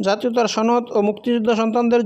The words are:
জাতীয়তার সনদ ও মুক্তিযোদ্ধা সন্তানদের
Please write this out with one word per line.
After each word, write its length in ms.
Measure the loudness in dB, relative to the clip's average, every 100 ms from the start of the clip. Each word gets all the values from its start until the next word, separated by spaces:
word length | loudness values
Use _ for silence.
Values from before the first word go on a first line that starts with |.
| -2
জাতীয়তার 400 | 0 0 0 0 0
সনদ 280 | 0 0 0 -2
ও 20 | 0
মুক্তিযোদ্ধা 440 | -2 -2 -2 0 0
সন্তানদের 420 | 0 0 2 2